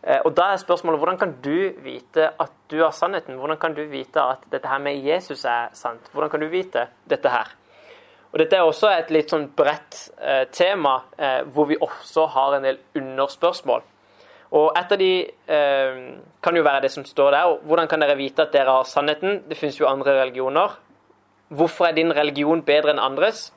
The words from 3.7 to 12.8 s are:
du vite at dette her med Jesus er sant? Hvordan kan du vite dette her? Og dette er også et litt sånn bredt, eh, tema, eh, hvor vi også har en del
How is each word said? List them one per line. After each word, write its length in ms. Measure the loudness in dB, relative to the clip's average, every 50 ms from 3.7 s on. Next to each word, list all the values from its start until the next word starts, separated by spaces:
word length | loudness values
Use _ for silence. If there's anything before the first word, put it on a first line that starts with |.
| -4
du 100 | -6 -10 -10
vite 320 | -10 -12 -12 -4 -2 0
at 220 | 0 0 -2 -6 -8 _
dette 180 | -10 -8 -6 -4
her 80 | -6
med 240 | -4 -4 -4 -6 -4
Jesus 440 | -2 -2 -2 -2 -4 -8 -12 -8 -4
er 260 | -4 -4 -4 -4 -8 -12
sant? 380 | -10 -10 -10 -10 -10 -18 -10 -6
Hvordan 160 | -6 -4 -4
kan 100 | -4 -6
du 80 | -6
vite 400 | -4 -4 -6 -6 -4 -6 -6 -6 -6 _ _ _ -4
dette 200 | -4 -2 0 0
her? 200 | 0 0 -4 -6 -12 _ _ _ _ -20 -20 -20 -20 -20 _ _ _ _ _ _
Og 80 | 0 0
dette 180 | 2 4 4
er 100 | 4 4
også 240 | 2 4 4 2 2
et 180 | 2 2 0 2 0
litt 160 | 0 2 2
sånn 160 | -4 -4 -4 -4 0
bredt, 540 | 2 2 2 2 -2 -10 _ -20 -20 -20 -20 -16 -8
eh, 240 | -4 -2 0 0 0 -2
tema, 480 | 0 0 0 2 2 0 0 0 0 0 -4 -10 -8
eh, 240 | -4 -2 0 0 -2 -4
hvor 220 | -2 0 0 2
vi 100 | 2 0 -2
også 460 | -2 -6 -6 -16 -18 -4 0 0 0 2
har 280 | 2 0 0 2 0
en 100 | 0 0
del 120 | -2 -4 -4